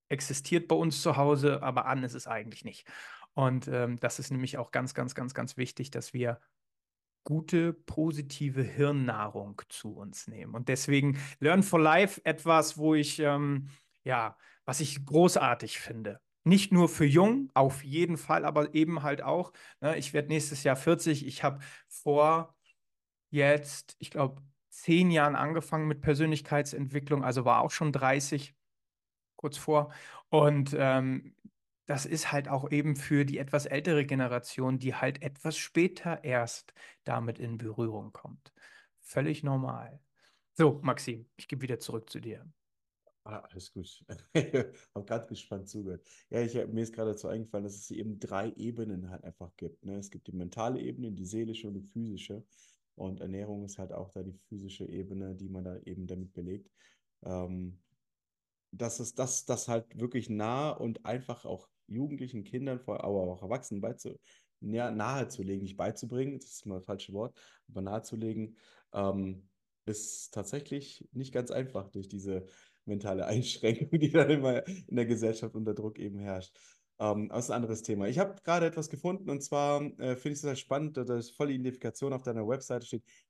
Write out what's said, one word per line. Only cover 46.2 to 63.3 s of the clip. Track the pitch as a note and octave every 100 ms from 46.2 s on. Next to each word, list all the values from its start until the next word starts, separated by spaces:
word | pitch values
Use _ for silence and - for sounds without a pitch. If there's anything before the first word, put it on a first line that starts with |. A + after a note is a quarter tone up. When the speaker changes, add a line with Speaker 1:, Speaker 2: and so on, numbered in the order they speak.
| -
Speaker 2:
Ja, | A#2
ich | A#2 A#2+
hab, | G#2+
mir | A2
ist | A2+
gerade | A2+ A2
dazu | G#2 -
eingefallen, | A2 A2 G#2
dass | G2+ G2+
es | -
eben | - G#2+ G2+
drei | - G2 A2 -
Ebenen | A2+ A#2 A2 F#2 F#2
halt | F#2
einfach | - - F2 -
gibt, | E2+ E2 F#2+
ne? | G2+
Es | G2
gibt | F2 -
die |
mentale | F#2 F2+ A2+ A2+ B2+
Ebene, | B2 B2 A#2+
die | G2 F#2
seelische | A2 A2+ A2 G#2+
und | G2
die |
physische. | G2 A#2 A#2 F#2+ - G#2 - _ _ _ _ -
Und | F#2+ F#2
Ernährung | F2+ F#2+ G#2 G2+
ist | G2+ G2
halt | F#2+
auch | G2 F#2+
da | G2+
die | F#2+
physische | F#2 - G#2 G2 - F#2+
Ebene, | - F#2+ G2 F#2+ F#2+
die | F#2+
man | F#2+
da | F2+ F2+
eben | - F2+ F2+
damit | F#2 F#2
belegt. | - F2 G2 - _ _ _ _ _
Ähm, | - F#2 F2+ F#2 F2+ F#2 _ _ _ _ _ _ _ _ _
dass | F#2 A#2 -
es | A#2 -
das, | C3+ - -
das | B2 -
halt | A#2 A2+ -
wirklich | A#2+ A#2+ A2
nah | G#2+ A2 B2+ D3+
und | - A#2 A2 -
einfach | B2 C3 A#2+ -
auch | F#2 - _ -
Jugendlichen, | G#2+ D3 C#3+ B2+ A#2+
Kindern, | G2+ B2+ C3+ B2
vor-, | - G#2
aber | - G2+
auch | F2+